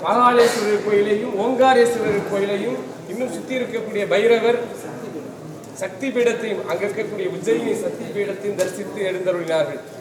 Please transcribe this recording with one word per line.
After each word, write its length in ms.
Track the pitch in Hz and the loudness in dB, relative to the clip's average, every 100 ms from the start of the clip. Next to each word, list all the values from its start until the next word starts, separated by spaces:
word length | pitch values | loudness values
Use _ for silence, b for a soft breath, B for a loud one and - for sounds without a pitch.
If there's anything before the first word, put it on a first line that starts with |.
மகாலேஸ்வரர் 800 | 160 233 247 240 233 220 208 202 208 | 0 4 6 8 6 4 2 2 4
கோயிலையும் 520 | 202 208 208 247 196 | 2 4 2 0 0
ஓங்காரேஸ்வரர் 800 | 240 254 262 240 233 226 214 202 - | 2 4 6 6 6 4 0 0 0
கோயிலையும் 460 | 202 202 202 226 262 - - 180 | 0 0 0 -2 -4 -8 -12 -8
இன்னும் 220 | 220 254 | -6 -4
சுத்தி 240 | - - 254 | -6 -4 -4
இருக்கக்கூடிய 500 | 240 226 - 202 190 | -4 -4 -4 -2 2
பைரவர் 500 | 190 233 226 233 - - - - - - 151 - - - - - | 4 4 4 4 2 -2 -8 -10 -10 -10 -10 -12 -12 -14 -14 -14
சக்தி 340 | - 190 - 269 | -10 -8 -6 -2
பீடத்தையும், 580 | 240 240 - 220 180 151 | 2 2 2 -2 -4 -4
அங்க 180 | 175 202 | -2 -2
இருக்கக்கூடிய 420 | 220 - 190 180 | -4 -6 -4 -4
உஜ்ஜயினி 540 | - 220 - - - | -2 0 0 0 -2
சக்தி 380 | - - 160 196 | -4 -6 -6 -4
பீடத்தையும் 360 | 202 190 202 196 | -4 -4 -4 -2
தரிசித்து 480 | 185 208 202 214 | -2 -4 -8 -4
எழுந்தருளினார்கள். 760 | 190 185 185 175 160 160 143 139 - - | -2 -2 -2 -2 0 0 0 -4 -12 -14